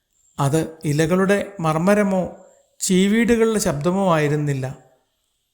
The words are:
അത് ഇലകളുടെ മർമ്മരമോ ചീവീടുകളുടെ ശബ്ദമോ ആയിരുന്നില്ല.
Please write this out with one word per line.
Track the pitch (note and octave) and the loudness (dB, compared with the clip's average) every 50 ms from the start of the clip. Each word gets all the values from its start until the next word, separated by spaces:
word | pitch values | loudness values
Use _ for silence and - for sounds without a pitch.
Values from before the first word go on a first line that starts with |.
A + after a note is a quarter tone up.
| _ _ _ _ _ _ _ - | _ _ _ _ _ _ _ -4
അത് | C#3+ C#3 C#3+ D#3+ D#3+ D#3+ - - - | -2 0 0 0 -2 -4 -8 -8 -6
ഇലകളുടെ | D#3 C#3+ D3 D#3+ D#3 F3+ F#3 F#3+ F#3+ G3+ G3+ - - - - | -4 -2 0 0 0 2 2 2 2 0 0 -2 -6 -8 -6
മർമ്മരമോ | D#3+ D#3+ D3+ D#3+ E3+ G3 G#3 G#3 G#3 G3 F#3+ F#3 E3+ E3+ - - - - _ _ _ _ _ - | -4 -2 -2 0 2 2 2 2 2 0 0 -2 -4 -4 -8 -14 -20 -20 _ _ _ _ _ -8
ചീവീടുകളുടെ | - - F#3 F3+ F#3+ G3+ G#3+ A#3 A#3 G3+ A#3+ A3+ A3+ A3+ A3 G3+ | -4 0 2 2 2 2 2 2 2 2 2 2 2 2 0 0
ശബ്ദമോ | G3+ F#3 D3 C#3+ D3 F3 F3+ G3 G3 F#3 | -2 -2 -4 -2 -2 -2 -2 0 0 0
ആയിരുന്നില്ല. | E3 D#3 D3+ C#3+ D3+ D3+ D3 D3 C#3 C3 C3 C3 C#3 - - _ _ _ _ _ _ _ _ _ _ _ _ _ | 2 2 2 0 0 0 -2 -2 -4 -4 -6 -8 -10 -12 -20 _ _ _ _ _ _ _ _ _ _ _ _ _